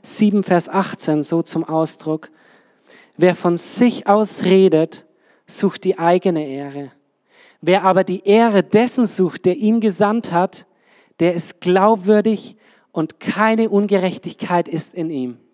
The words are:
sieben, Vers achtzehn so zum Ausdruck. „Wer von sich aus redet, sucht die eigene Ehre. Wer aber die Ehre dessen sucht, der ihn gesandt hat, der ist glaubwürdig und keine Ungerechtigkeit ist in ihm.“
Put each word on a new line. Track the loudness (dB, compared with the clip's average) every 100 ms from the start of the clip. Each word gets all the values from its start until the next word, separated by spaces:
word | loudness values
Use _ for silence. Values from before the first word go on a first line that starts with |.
sieben, | -6 0 2 2
Vers | 2 0 0
achtzehn | -4 -4 -4 -2 -2
so | -2 -4
zum | -4 -6
Ausdruck. | -4 -2 -2 -4 -6 -8 -8 _ _ _ _ _ _ -20 _ 0
„Wer | 2 2
von | 0 -2
sich | -2 0 2 0 2
aus | 2 2 -2 2
redet, | 4 6 4 0 -4 -20 _ _ _ _
sucht | -4 -2 -2
die | -4 0
eigene | 2 2 2 -2 -4
Ehre. | -8 -10 -12 -14 -16 _ _ _ _ _ _
Wer | 0 2
aber | 4 2
die | 0 -2 2
Ehre | 4 4 2
dessen | 2 2 2 0 0
sucht, | 0 -2 0 -2
der | 0
ihn | 0 2
gesandt | 0 0 0 0 -2
hat, | -2 -2 -6 -18 _ _ _ _ _
der | -2 -2
ist | -6 -6
glaubwürdig | 0 2 4 2 2 2 2 -2 -6 -20 _ _ _
und | -6 -6 -6
keine | -8 0 0 2 0
Ungerechtigkeit | 0 2 0 0 -4 -10 -12 -2 -2 -2
ist | -6 -8 -8
in | -8
ihm.“ | -6 -8 -10 _